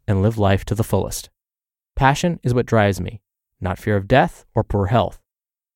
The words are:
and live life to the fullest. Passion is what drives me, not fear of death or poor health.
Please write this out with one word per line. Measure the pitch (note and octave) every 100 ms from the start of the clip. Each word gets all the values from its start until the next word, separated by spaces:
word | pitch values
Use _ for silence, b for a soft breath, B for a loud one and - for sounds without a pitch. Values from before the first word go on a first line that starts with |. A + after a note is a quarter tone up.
| -
and | G2
live | G#2 A2+
life | G2 G2 -
to | G2+
the |
fullest. | - G2 - - - _ _ _ _ _ _ -
Passion | C3 C#3+ C#3 -
is | B2
what | B2 A2+
drives | A2+ G2+ F#2
me, | F2 A2 _ _ _ -
not | F#2 F#2
fear | - G2+
of | G2
death | C3 E3+ - _
or | A2+
poor | G#2 G2+ F#2+
health. | A#2+ F2+ - _ _ _ _ _